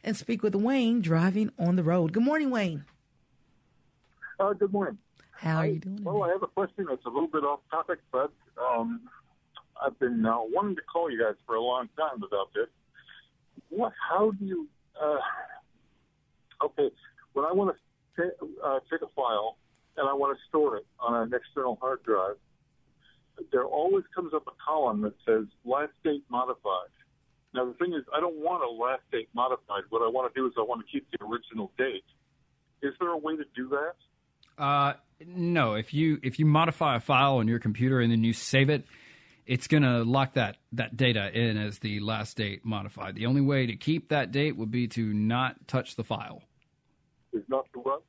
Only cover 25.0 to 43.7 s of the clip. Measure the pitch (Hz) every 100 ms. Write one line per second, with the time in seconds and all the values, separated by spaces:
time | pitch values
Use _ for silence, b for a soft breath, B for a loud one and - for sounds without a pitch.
25 | 107 - - 110 104 _ 120 135 147 _
26 | 160 147 - 123 127 120 104 92 90 _
27 | _ _ _ _ _ 127 127 123 180 160
28 | 127 147 175 160 156 180 127 117 123 131
29 | _ 123 110 120 127 127 _ 101 95 113
30 | 117 123 127 131 127 120 113 117 - 139
31 | - - 208 117 - 113 101 - 131 98
32 | _ _ _ _ _ _ _ _ 143 -
33 | 175 165 151 160 143 - 127 139 151 175
34 | _ _ _ _ _ - 143 143 143 -
35 | _ _ 160 180 170 170 123 107 110 143
36 | 160 151 131 - 156 151 165 - 156 120
37 | - 131 139 131 110 117 117 107 127 131
38 | 117 117 113 113 - 131 135 147 - B
39 | B B B B - 123 - 156 135 120
40 | 113 135 131 139 104 - _ 117 110 117
41 | 131 110 98 113 117 104 107 104 110 104
42 | 104 110 110 - 104 98 113 104 98 -
43 | 95 101 117 139 139 139 123